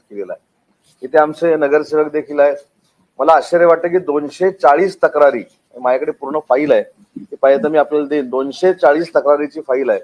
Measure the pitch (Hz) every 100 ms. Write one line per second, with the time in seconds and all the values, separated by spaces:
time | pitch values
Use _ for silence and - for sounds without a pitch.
0 | _ 104 92 87 _ _ _ _ _ _
1 | 127 160 151 151 170 156 143 151 151 151
2 | 151 151 - 147 143 143 _ _ _ _
3 | _ _ 143 160 - 170 170 165 175 180
4 | 180 147 147 - 185 190 156 147 190 175
5 | 160 147 147 123 - _ _ 123 127 131
6 | 156 147 135 151 - 127 147 117 101 _
7 | _ - - - 135 139 151 156 143 151
8 | 143 147 127 131 139 131 185 180 160 147
9 | 165 151 139 147 147 156 - 131 127 101